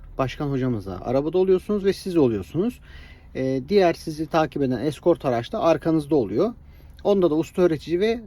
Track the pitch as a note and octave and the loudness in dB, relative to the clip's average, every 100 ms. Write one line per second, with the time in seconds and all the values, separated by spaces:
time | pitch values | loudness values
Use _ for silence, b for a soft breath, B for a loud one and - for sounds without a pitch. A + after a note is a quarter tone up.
0 | - - C3 - D3 C3+ B2+ A2 F#2+ F2+ | -18 -4 -4 -4 -4 -2 -2 -4 -6 -10
1 | A2+ C3 D3+ F3+ F#3+ F#3 - G#3 G3 F3+ | -2 -2 0 0 2 2 0 -2 0 -2
2 | G3 E3+ C3 G#2 F2 D3+ A3+ - B B | -2 2 2 2 -4 -4 -4 -4 B B
3 | B B B - C3 C3+ C3 G3+ F3 E3 | B B B -6 -4 -4 2 4 4 2
4 | - D3+ D#3 E3 D#3 D3 C3+ B2 C#3+ C#3 | -6 -8 -2 0 0 0 -2 0 -2 0
5 | F3+ D#3 C#3 A#2+ A#2+ A3 E3 D#3 E3 D#3+ | 2 2 2 -2 -4 -2 0 2 2 -2
6 | C#3+ D3+ G2+ A2 G#3+ - b b b b | 2 0 0 0 -2 -2 b b b b
7 | - G3+ F3 D#3 D#3+ - F3 D3+ D3 E3+ | 0 2 2 2 -2 2 2 2 -4 -2
8 | A3 A#3 | -2 -2